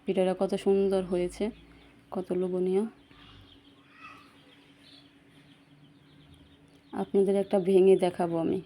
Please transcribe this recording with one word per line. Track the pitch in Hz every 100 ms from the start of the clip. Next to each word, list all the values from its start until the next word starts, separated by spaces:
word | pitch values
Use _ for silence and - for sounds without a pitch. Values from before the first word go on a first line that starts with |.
পিঠাটা | - 185 185 185
কত | 190 196 196
সুন্দর | 196 196 190 180
হয়েছে, | 180 180 - 208 - - - - - _
কত | 196 185 180
লোভনীয়। | 185 180 185 190 226 - - - - - - - - - _ - - - - - - - - - - - - - - - - - _ - 143 - - - - - - - - - _
আপনাদের | 208 190 202 196 196
একটা | 196 202
ভেঙে | 180 190 190 185 180
দেখাবো | - 175 165
আমি | 160 185